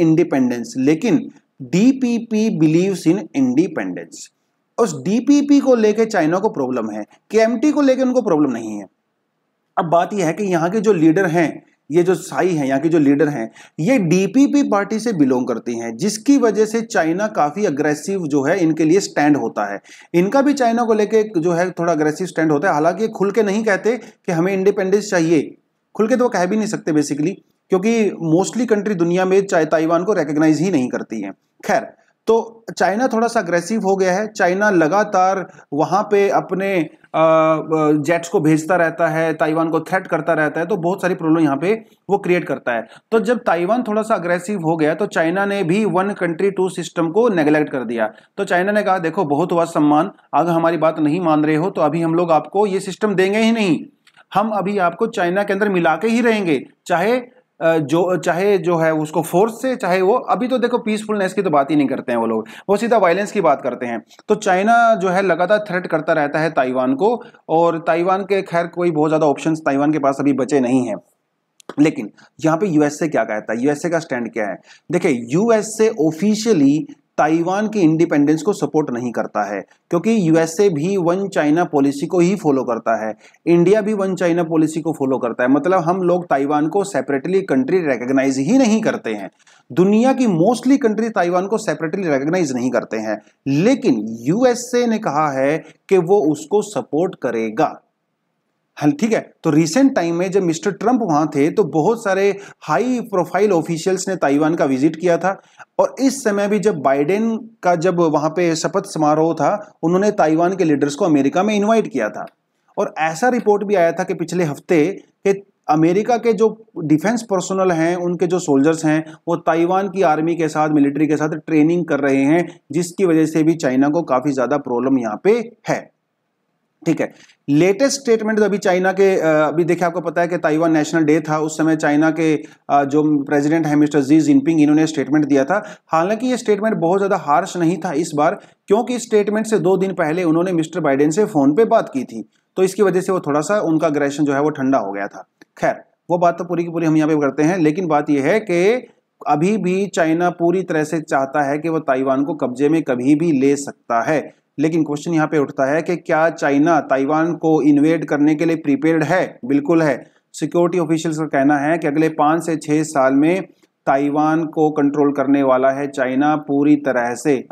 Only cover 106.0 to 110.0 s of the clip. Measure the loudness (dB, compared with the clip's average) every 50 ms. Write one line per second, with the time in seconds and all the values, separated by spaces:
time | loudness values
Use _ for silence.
106 | 0 0 0 0 -2 -2 -2 0 0 0 0 0 0 0 0 0 0 0 0 2
107 | 0 0 0 0 0 -2 -4 -6 -8 -12 -12 _ 0 0 2 2 2 0 2 2
108 | 2 2 2 0 0 -2 -2 0 0 0 0 -2 -4 -4 -4 -4 -6 -4 -4 -2
109 | 0 2 2 2 2 0 0 0 0 0 -2 -2 -6 -10 -12 _ -2 0 2 2